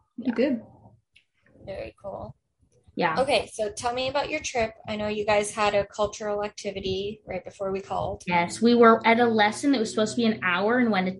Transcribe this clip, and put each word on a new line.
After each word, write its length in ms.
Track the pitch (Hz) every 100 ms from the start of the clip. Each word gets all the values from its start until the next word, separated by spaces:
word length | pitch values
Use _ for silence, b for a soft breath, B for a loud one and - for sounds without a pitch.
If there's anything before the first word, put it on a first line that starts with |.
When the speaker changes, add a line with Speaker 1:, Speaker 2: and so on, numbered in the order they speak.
| _ -
Speaker 1:
he 60 | 247
Speaker 2:
Yeah. 80 |
Speaker 1:
did. 260 | 220 277 240 - - - _ _ _ _ _ _ -
Speaker 3:
Very 300 | 196 190 - -
cool. 340 | 202 196 208 - _ _ _ _ _
Speaker 2:
Yeah. 240 | - 175 160
Speaker 3:
Okay, 260 | 269 226 -
so 160 | - 214
tell 240 | 208 240
me 140 | 247 262
about 200 | 277 -
your 120 | 302
trip. 340 | - 254 220 - -
I 100 | 214
know 120 | 208
you 160 | 214
guys 280 | 208 208 208
had 220 | - 208
a 120 | 202 202
cultural 580 | - 208 - 214 208
activity 800 | 208 - 208 196 190 190 202 214 -
right 160 | 185
before 300 | 185 - 196
we 80 | 190
called. 420 | 196 185 175 - -
Speaker 2:
Yes, 340 | 175 170 -
we 140 | 226
were 260 | 240 226 226 226
at 120 | 233
a 60 | 240
lesson 460 | 220 208 214 285
that 60 | 262
was 100 | 220
supposed 280 | - 214 -
to 40 |
be 60 | 226
an 140 | 214
hour 340 | 185 180 208 247
and 120 | 233
went 160 | 196 185
to 100 | 190